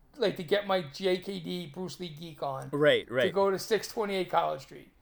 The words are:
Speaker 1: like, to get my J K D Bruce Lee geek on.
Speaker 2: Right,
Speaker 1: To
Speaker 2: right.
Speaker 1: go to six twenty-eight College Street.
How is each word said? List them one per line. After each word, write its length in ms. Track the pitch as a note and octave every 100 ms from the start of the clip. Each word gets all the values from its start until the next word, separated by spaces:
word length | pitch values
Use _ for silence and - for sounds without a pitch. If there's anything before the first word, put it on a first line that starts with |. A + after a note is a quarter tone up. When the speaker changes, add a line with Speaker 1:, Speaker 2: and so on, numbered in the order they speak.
| _ -
Speaker 1:
like, 200 | G3+ F3
to 40 |
get 240 | D#3+ G3+ G3
my 140 | F#3+
J 380 | C#3+ - F#3+ F#3
K 200 | G3 F#3+
D 320 | E3 F3+ D#3+
Bruce 280 | F3+ F#3 -
Lee 80 | F3+
geek 340 | D3+ E3+ D3
on. 280 | C#3+ C3+ C3+
Speaker 2:
Right, 340 | C#3+ D3+ A#2+ -
Speaker 1:
To 80 |
Speaker 2:
right. 180 | B2 B2
Speaker 1:
go 180 | F#3+ G3
to 80 | F#3
six 300 | - G#3 -
twenty-eight 420 | A#3+ G3+ F#3+ F3+
College 320 | E3 D#3 D3+
Street. 280 | - - - _